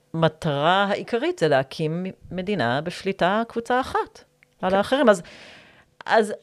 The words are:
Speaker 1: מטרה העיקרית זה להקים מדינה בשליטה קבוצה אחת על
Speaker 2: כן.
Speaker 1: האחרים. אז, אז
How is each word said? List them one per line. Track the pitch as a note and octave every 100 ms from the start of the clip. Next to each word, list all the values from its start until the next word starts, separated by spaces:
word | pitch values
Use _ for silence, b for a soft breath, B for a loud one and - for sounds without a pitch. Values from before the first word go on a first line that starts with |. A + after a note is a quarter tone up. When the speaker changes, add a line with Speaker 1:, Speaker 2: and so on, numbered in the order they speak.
| _
Speaker 1:
מטרה | E3 D#3+ D#3+ E3 C#3+ D#3 F#3+
העיקרית | G3 G3+ - A#3 D#4 F4
זה | D#3+
להקים | C3+ C3+ - D#3 E3 F#3 - -
מדינה | F3 F#3 G#3 A#2 C3
בשליטה | E3 - F#3+ F#3+ F3 G#3 A3+
קבוצה | A#3 A#3 B3
אחת | C4 G#4 G4+ - _ _ _ -
על | F#3
Speaker 2:
כן. | F#3+
Speaker 1:
האחרים. | G3+ C4+ B3+
אז, | F#3 - B B B B B B - -
אז | A3 G#3+ -